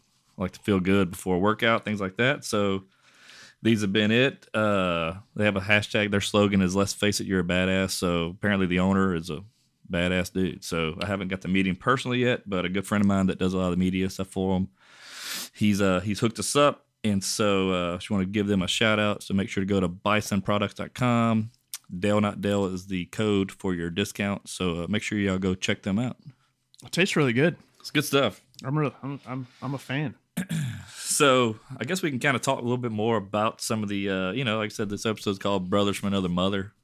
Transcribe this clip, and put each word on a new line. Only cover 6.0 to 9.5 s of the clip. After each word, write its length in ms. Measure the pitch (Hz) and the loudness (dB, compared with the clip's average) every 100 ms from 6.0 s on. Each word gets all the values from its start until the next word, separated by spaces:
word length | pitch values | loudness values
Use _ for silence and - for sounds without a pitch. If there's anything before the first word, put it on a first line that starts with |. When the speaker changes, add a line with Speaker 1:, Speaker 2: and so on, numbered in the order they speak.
| 104 | 2
Speaker 1:
Their 100 | 101 | 0
slogan 400 | - 107 104 98 | 2 4 4 4
is 140 | 90 | 4
"Let's 180 | 95 101 | 2 0
face 280 | - 104 101 | 0 0 0
it, 80 | 101 | 0
you're 120 | 95 | 0
a 40 | |
badass." 480 | 87 90 92 95 95 | 2 0 2 0 0
So 380 | - 90 87 82 92 | -2 0 0 -2 -4
apparently 300 | 104 101 92 | -2 0 2
the 140 | 90 | 2
owner 340 | 92 98 95 | 2 2 2
is 160 | 85 85 | 0 -4
a 140 | 76 104 | -10 -12